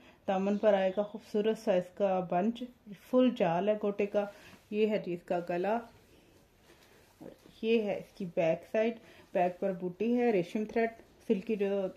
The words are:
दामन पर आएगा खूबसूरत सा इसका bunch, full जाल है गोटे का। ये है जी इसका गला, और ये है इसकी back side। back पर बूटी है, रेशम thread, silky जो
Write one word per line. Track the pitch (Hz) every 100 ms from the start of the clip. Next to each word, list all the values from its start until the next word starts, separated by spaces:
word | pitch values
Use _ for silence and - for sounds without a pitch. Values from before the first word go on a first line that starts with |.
| - _ -
दामन | 190 196 208
पर | 220
आएगा | 196 190 190
खूबसूरत | 208 214 - 214 214 220
सा | 233 180
इसका | 180 - 202 185 175
bunch, | 175 208 233 247 - - 196
full | - 254 254
जाल | 247 185 170 202
है | 208
गोटे | 208 202 202
का। | 208 202 - - - _
ये | 208 214
है | 208
जी | 180
इसका | 175 - 175 175
गला, | 175 190 226 233 - - - - - _ _ _ - - - _ _
और | - - - -
ये | 226 233
है | 208 -
इसकी | - - 185
back | 185 165 170 -
side। | 220 226 226 - - -
back | 196 180 180
पर | 196
बूटी | 180 180 175 226
है, | 240 240
रेशम | 202 170 220 214
thread, | 233 226 226 - - -
silky | 202 - 214
जो | 196 196 185